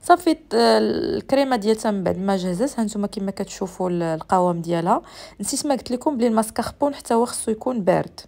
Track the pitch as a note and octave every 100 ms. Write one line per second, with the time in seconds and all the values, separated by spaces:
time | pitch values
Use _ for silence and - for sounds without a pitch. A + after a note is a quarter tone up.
0 | - F4 - D#4 - A3 A#3 A3 A3 -
1 | - - - C4+ C4+ B3 G3+ A3 A3+ G3+
2 | F3+ F3 G3 G3 F#3 F3 C4 - A3 G#3+
3 | G3+ G#3+ G3 G3 G3 - F#3+ - F#3 F3
4 | E3+ D#3+ - F#3 F3+ F3 E3 E3+ E3+ B3
5 | - - - - G#3 C#4 D4+ C4 - B3
6 | D#4 C#4 A#3+ A3 A3 - A3+ - C#4+ C#4+
7 | - A#3 A#3+ - - A3 B3+ B3 F#3 E3
8 | D3 -